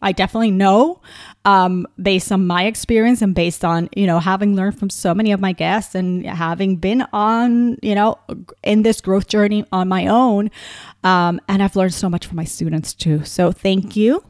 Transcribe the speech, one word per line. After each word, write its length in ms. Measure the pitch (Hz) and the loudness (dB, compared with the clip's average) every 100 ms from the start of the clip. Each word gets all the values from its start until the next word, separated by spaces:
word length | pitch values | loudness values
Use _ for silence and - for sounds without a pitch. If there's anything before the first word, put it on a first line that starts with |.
I 100 | 196 | -4
definitely 400 | 185 180 220 226 | -2 -2 0 0
know, 480 | 190 196 208 311 359 - - - - | 2 4 6 4 0 -16 -20 -20 -2
um, 420 | 202 196 185 180 - - | 4 4 4 0 -6 -4
based 300 | 190 185 - | -2 0 0
on 160 | 196 180 | 0 2
my 200 | 175 202 | 0 0
experience 560 | 226 - 226 226 247 | -2 0 2 4 2
and 120 | 202 | 2
based 300 | 180 170 - | 0 0 -2
on, 240 | 170 170 170 - | -2 0 -2 -2
you 100 | 190 | 0
know, 120 | 165 | 2
having 340 | 175 190 208 | 0 0 0
learned 240 | 196 196 - | 0 -2 -4
from 120 | 196 | -6
so 240 | - 180 | -4 -2
many 180 | 180 220 | 0 0
of 80 | 196 | 0
my 120 | 190 | -2
guests 420 | 175 165 214 - | -2 -2 -2 -4
and 300 | 185 180 180 - | -6 -4 -4 -6
having 500 | 175 165 175 190 180 | -6 -4 -2 -2 -2
been 280 | 185 247 - | -2 -2 -2
on, 680 | 208 214 226 240 240 240 - | -2 0 0 2 2 0 -2
you 120 | 214 | -2
know, 240 | 202 220 - - - - - | 0 0 -2 -10 -16 -16 -8
in 200 | - 214 | 0 2
this 180 | 220 - | 2 0
growth 260 | 190 196 196 | 0 -2 0
journey 380 | 214 208 208 202 | 0 2 0 -2
on 160 | 185 185 | -2 0
my 180 | 185 185 | 0 2
own. 440 | 226 254 202 208 - - - - - | 2 4 2 -2 -6 -20 -20 -20 -4
Um, 380 | 185 180 175 175 - | 0 2 2 -2 -2
and 140 | 196 | 0
I've 140 | 196 196 | 0 0
learned 180 | 185 | -2
so 160 | - 185 | -2 -4
much 160 | 175 - | -4 -6
from 100 | 165 | -10
my 80 | |
students 480 | 160 - 165 156 - | -8 -6 -4 -4 -6
too. 320 | - 160 151 | -6 -2 -2
So 260 | 147 - 175 | -2 -2 -2
thank 460 | 185 196 190 196 214 | 0 -2 -2 -2 0
you 260 | 220 330 | 2 0